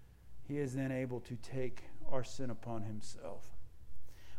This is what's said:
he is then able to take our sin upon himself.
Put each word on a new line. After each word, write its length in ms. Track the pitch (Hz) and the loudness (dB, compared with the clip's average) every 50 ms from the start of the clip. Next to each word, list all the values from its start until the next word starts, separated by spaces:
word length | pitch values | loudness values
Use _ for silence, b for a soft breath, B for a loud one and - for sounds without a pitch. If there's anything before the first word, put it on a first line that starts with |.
| b b b b b b b b - - | b b b b b b b b -6 -4
he 100 | 143 147 | -2 -2
is 160 | 147 131 123 | -2 -2 -2
then 180 | 135 135 131 | -2 -2 -2
able 280 | 131 127 131 127 123 120 | -2 -2 -2 -2 -4 -6
to 160 | - - 123 | -6 -8 -8
take 480 | 120 - - 123 131 131 127 - - - - - - - - | -6 -6 -4 -2 0 0 0 0 0 -2 -2 -2 2 6 8
our 120 | - 131 123 | 8 8 8
sin 260 | - - - 135 123 | 4 0 0 0 0
upon 320 | 117 - - 120 117 113 | 0 -2 -2 -2 -2 -2
himself. 640 | 104 107 107 107 107 - - - - - 101 101 - - - - - - - - - - - - - B B B B B B | -2 -2 0 0 0 0 0 -2 -4 -4 -4 -2 -2 0 0 -2 -2 -4 -6 -10 -4 0 2 2 2 B B B B B B